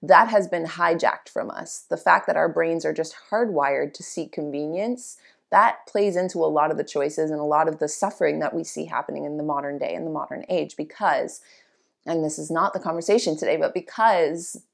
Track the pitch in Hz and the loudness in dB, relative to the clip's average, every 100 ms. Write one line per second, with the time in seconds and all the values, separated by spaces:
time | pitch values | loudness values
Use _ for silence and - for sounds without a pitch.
0 | 151 175 226 220 185 175 165 170 175 165 | 10 8 8 4 2 -2 -4 0 2 4
1 | 135 - - - - - - - - 170 | 2 -2 -8 -8 -8 -8 -12 -14 -8 -2
2 | - 180 - 165 165 160 165 165 156 156 | 4 4 4 2 2 2 0 0 -2 -4
3 | 160 - - 214 233 165 139 139 143 - | -4 -8 -4 0 0 2 2 2 -2 -6
4 | - - 160 - 147 143 151 165 220 247 | -12 -10 -8 -6 -6 -6 -4 -4 -4 -4
5 | - - _ _ _ 190 226 - - 208 | -8 -20 _ _ _ 4 4 2 -6 0
6 | 202 180 180 180 160 151 151 151 - 147 | 2 2 -2 0 0 2 2 0 -4 -2
7 | 143 151 156 151 147 151 156 156 151 - | -2 -2 -2 -2 0 2 2 0 -4 -2
8 | 202 - 160 151 156 170 160 - 160 - | -4 0 0 0 -2 -4 -8 -8 -6 -6
9 | 151 147 147 151 151 143 143 143 - 85 | -6 -6 -6 -6 -4 -2 -4 -4 -4 -4
10 | 165 151 143 - - 185 151 - 156 - | -4 -6 -6 -8 -4 -2 -4 -6 -12 -2
11 | 202 147 - - _ - _ _ _ _ | 0 0 -2 -8 _ -20 _ _ _ _
12 | - 165 156 156 156 165 196 190 175 165 | -4 -2 -2 -4 -4 0 0 -2 -4 -6
13 | 165 214 240 156 - 160 156 180 170 - | 2 2 2 -2 0 0 0 -2 -8 2
14 | 220 190 156 165 180 - _ | 4 4 2 0 -8 -14 _